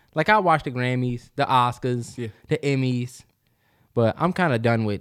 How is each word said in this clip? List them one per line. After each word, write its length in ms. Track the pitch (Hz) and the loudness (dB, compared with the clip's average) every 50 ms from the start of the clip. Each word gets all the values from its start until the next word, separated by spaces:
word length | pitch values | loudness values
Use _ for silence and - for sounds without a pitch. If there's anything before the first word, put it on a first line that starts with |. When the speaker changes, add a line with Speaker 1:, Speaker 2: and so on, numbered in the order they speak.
| _ _ - | _ _ -4
Speaker 1:
Like, 140 | 156 156 - | -4 2 2
I 120 | 214 214 | 2 2
watch 240 | 190 175 160 147 - | 4 4 2 2 0
the 60 | 147 | -4
Grammys, 600 | 120 123 123 127 127 127 123 123 120 120 - - - | -6 -4 -2 -2 0 0 -2 -2 -4 -6 -10 -14 -4
the 100 | 143 139 | -4 -2
Oscars, 720 | - 131 127 123 123 120 - - 127 123 120 117 - - - | 2 2 2 2 2 0 -2 -4 -4 -2 -2 -4 -8 -10 -10
Speaker 2:
Yeah. 100 | 120 107 - _ _ | -10 -10 -10 _ _
Speaker 1:
the 120 | - 156 143 | -4 -4 -2
Emmys, 680 | - 143 139 131 131 127 123 123 123 120 - - - _ _ _ _ _ _ _ _ _ _ _ _ _ - | 0 0 0 0 0 0 -2 -2 -4 -6 -10 -18 -20 _ _ _ _ _ _ _ _ _ _ _ _ _ 0
but 200 | 123 117 110 - - | 2 2 2 2 2
I'm 160 | 151 175 180 | 0 -2 0
kinda 240 | - 180 160 123 113 | 0 0 2 2 2
done 260 | 113 117 117 113 110 | 2 2 2 2 0
with, 160 | 107 101 - | -2 -2 -4